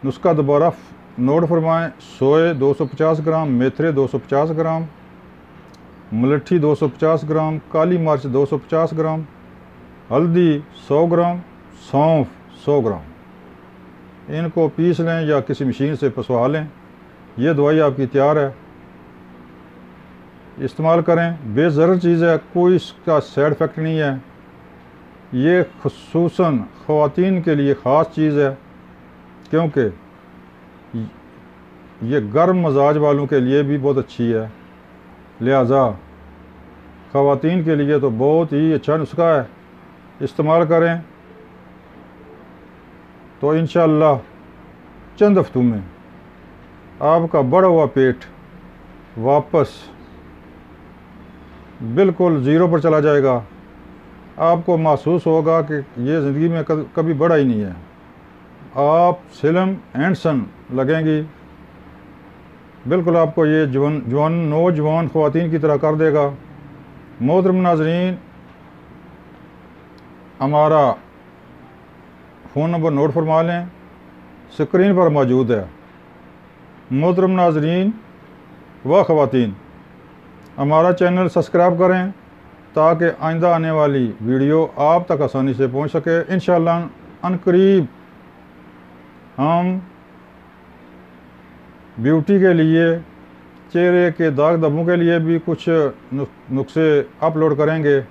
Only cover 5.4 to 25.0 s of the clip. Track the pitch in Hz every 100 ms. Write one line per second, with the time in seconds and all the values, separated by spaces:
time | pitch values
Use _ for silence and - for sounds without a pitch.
5.4 | - - - - - - - 107 127 147
6.4 | - 180 147 147 151 - 160 160 151 156
7.4 | 156 156 - 160 165 175 160 143 135 127
8.4 | 139 147 - 160 165 160 160 160 151 -
9.4 | - - - - - - - 123 170 170
10.4 | 170 147 147 - - 143 170 170 175 175
11.4 | - - - - - 139 156 160 120 -
12.4 | - - - 143 113 90 76 - - -
13.4 | - - - - - - - - - 151
14.4 | 170 170 156 - 170 165 165 165 151 147
15.4 | 131 - 135 120 143 143 139 127 120 123
16.4 | 127 156 151 - - - - - - -
17.4 | 139 143 143 160 151 131 127 139 143 151
18.4 | 139 - - - - - - - - -
19.4 | - - - - - - - - - -
20.4 | - - 135 - 160 170 165 170 170 165
21.4 | 120 107 170 147 170 185 175 170 170 156
22.4 | - 180 175 185 - - - 151 - -
23.4 | 147 147 160 - 160 160 147 135 - -
24.4 | - - - - - -